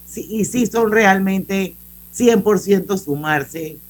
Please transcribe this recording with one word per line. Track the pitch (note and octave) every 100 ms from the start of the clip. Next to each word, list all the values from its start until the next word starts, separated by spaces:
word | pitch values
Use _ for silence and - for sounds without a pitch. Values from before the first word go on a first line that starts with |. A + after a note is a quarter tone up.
| -
sí, | - D#3+
y | A3
sí | G3 B3 A3
son | A3+ A3
realmente | G#3+ G#3 G3 F#3+ F#3+ F#3 G3 F#3 - - - -
cien | - B3 A3+
por | G3+ G3
ciento | F3+ G3 F3 G3
Sumarse. | D3 C#3+ D3+ D3+ C#3 E3 D#3 D3+